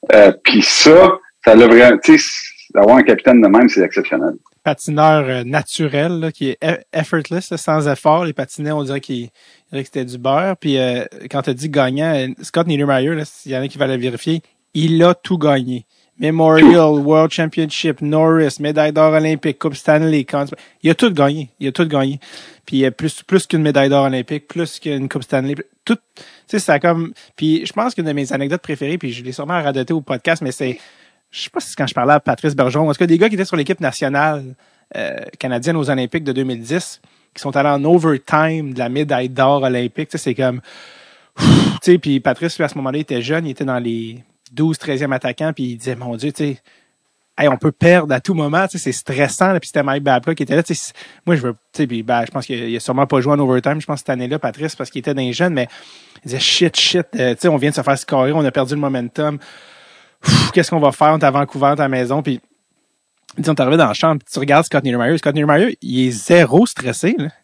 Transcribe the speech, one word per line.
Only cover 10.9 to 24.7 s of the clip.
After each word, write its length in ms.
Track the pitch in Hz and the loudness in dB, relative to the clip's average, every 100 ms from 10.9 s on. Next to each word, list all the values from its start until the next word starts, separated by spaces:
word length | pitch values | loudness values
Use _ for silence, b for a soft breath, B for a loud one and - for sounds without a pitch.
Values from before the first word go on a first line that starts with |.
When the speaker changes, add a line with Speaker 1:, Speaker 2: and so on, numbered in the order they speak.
| 123 - - 123 | -2 -8 -12 -10
Speaker 2:
quand 100 | 143 | -6
t'as 120 | 131 | -4
dit 160 | 127 156 | -6 -4
gagnant, 440 | 147 131 135 160 | -2 -2 -2 -2
euh, 140 | 151 131 - | -4 -6 -10
Scott 260 | - - 170 | -8 -4 -2
Niedermayer, 480 | 143 143 135 139 165 | -2 0 0 -2 -6
là, 80 | 147 | -10
s'il 260 | - - | -16 -10
y 40 | 131 | -8
en 40 | |
a 60 | 135 | -8
qui 80 | 139 | -4
va 100 | 139 | -4
la 100 | 127 | -2
vérifier, 440 | 123 120 - 160 _ _ _ | -6 -6 -6 -6 _ _ _
il 280 | 156 160 165 | -4 0 4
a 100 | 170 | 4
tout 240 | 185 - 180 | 2 -2 0
gagné. 480 | - 139 127 123 - _ _ _ | 2 0 -2 -8 -12 _ _ _
Memorial, 520 | 151 165 160 160 156 | -4 2 4 8 8
Speaker 1:
Tout. 280 | 170 156 147 | 8 6 2
Speaker 2:
World 280 | 143 156 160 | 4 4 4
Championship, 680 | - 160 - 156 - 165 147 | 0 -4 -2 -4 -4 -4 -4
Norris, 560 | 151 156 160 165 151 - | -2 2 4 4 2 -2
médaille 320 | 147 151 151 | -4 0 0
d'or 220 | 151 156 | 4 4
olympique, 460 | 156 156 156 160 127 | 4 0 -2 -4 -4
Coupe 160 | 160 139 | -6 -4
Stanley, 480 | - 151 160 151 131 | 0 2 2 0 -2
quand, 200 | 147 143 - b b | -4 -6 -10 b b
il 60 | 160 | 0
a 60 | 165 | 2
tout 160 | 240 | 2
gagné. 360 | 165 139 151 127 _ | 4 0 0 -10 _
Il 80 | 135 | -8
a 40 | |
tout 140 | 131 165 | -2 -2
gagné. 320 | 143 135 139 b b b b - | 0 -2 -4 b b b b -6
Puis, 180 | 135 135 | 0 0
euh, 60 | |
plus, 320 | 127 160 - | -2 -8 -8
plus 220 | - 190 - | -2 -2 0
qu'une 140 | 160 | -2
médaille 280 | 151 143 135 | 2 2 2
d'or 160 | 139 139 | 2 0
olympique, 420 | 131 123 151 _ | -2 -6 -10 _
plus 320 | 170 170 | -8 -8